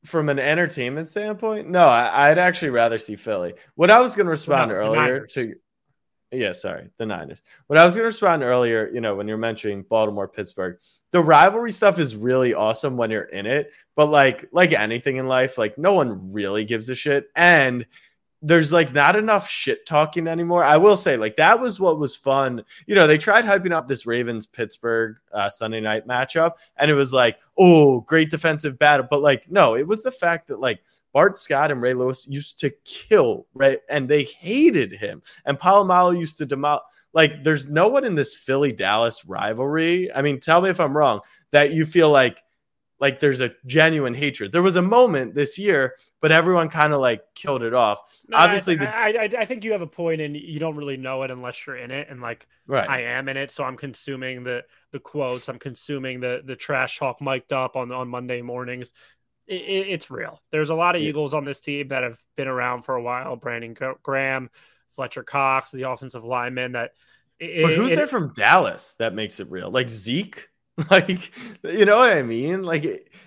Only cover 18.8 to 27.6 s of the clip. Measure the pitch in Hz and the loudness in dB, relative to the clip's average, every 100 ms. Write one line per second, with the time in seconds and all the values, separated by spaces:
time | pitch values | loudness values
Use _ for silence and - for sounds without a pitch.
18.8 | 151 131 143 202 220 208 - - - - | 2 4 4 4 0 -2 -2 -8 -6 -6
19.8 | - 151 156 170 165 165 170 175 147 151 | 0 0 0 -2 -4 -4 -2 2 4 6
20.8 | 196 196 - 127 110 110 160 233 247 185 | 6 6 2 0 -2 2 4 4 2 -2
21.8 | 185 156 143 - 139 135 135 120 - - | 0 0 -4 -4 0 0 0 -4 -12 -20
22.8 | - 202 160 156 156 208 233 202 180 165 | 0 6 6 6 4 2 4 0 2 -4
23.8 | 127 131 120 120 120 113 107 - 113 - | -2 -6 -4 -4 -4 -6 -10 -8 -8 -6
24.8 | 117 113 113 110 _ 104 101 - 110 113 | -2 -2 -2 -6 _ -6 -6 -4 -8 -6
25.8 | 107 110 110 123 131 165 165 165 _ - | -4 -4 -4 -4 -2 0 -2 -2 _ -2
26.8 | 147 147 135 131 120 - _ - | 0 2 2 2 2 0 _ 4